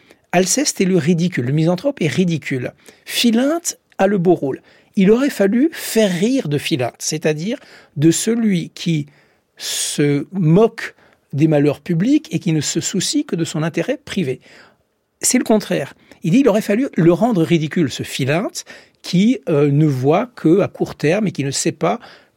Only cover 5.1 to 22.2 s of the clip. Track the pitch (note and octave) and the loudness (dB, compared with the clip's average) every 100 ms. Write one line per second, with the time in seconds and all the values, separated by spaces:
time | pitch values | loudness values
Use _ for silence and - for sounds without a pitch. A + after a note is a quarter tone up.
5.1 | A#3 C#4 - G3 A3 D#4+ - - A3+ G#3 | 4 2 0 0 2 0 -2 -4 0 0
6.1 | F3 G#3+ C4+ E3 C#3+ - D3+ A#2+ - - | 0 0 0 -2 -4 -2 -2 -2 -4 -8
7.1 | D#3 D#3+ D3+ F3+ B3+ - - _ - D#3+ | -2 -2 -2 -4 -8 -10 -20 _ 2 2
8.1 | E3 - A#3 A3 F3+ D#3 - - D#3 D3 | 4 0 0 0 0 -4 -8 -4 -2 -4
9.1 | _ _ _ _ _ - - - - D3 | _ _ _ _ _ -10 -6 -6 0 0
10.1 | C#3+ - F#3+ D#3 F3 A3 - - - _ | 0 -4 0 4 4 4 0 -14 -16 _
11.1 | _ _ C3+ D#3+ D3 D3 C3+ - E3 A3 | _ _ 0 2 4 2 0 -4 -2 2
12.1 | D4+ - E3 F3+ D#3 - D#3+ - F#3 - | 0 0 -4 -2 -2 -2 -4 -4 -4 -2
13.1 | D4 D4+ F3 E3 D#3 D#3+ E3 E3 D4 - | -2 -2 -4 -4 -4 -4 -4 -4 -6 -6
14.1 | - C#3 C3 _ - - _ _ _ _ | -4 -4 -6 _ -20 -20 _ _ _ _
15.1 | _ - B3 - G#3+ - F3 C#3 - _ | _ 0 0 2 0 2 -6 -6 -12 _
16.1 | - E3+ A3 C#4 G#3 G#3 G#3+ C#4 - E3 | -8 0 4 4 2 0 -2 -2 2 2
17.1 | E3+ A#3 G3 D#3+ E3 D3+ - C#3 - - | 4 2 0 2 0 0 -2 -2 -4 -10
18.1 | - C3 D#3 C#4 - - - - _ - | -4 -2 -2 -4 -10 -16 -20 -20 _ -2
19.1 | F3 G#3+ C4 - D3+ D3 C#3+ D#3 C3 C3+ | 2 2 0 0 2 2 4 2 2 2
20.1 | E3+ B3 - E3 F#3+ D3 - E3+ - C#3+ | 2 0 -2 2 2 0 -4 -6 -2 -2
21.1 | F#3+ G3+ - C#3 C3 E3 - E3 A3 - | 0 -2 -4 -6 -4 -4 -2 -4 -4 -8
22.1 | - | -20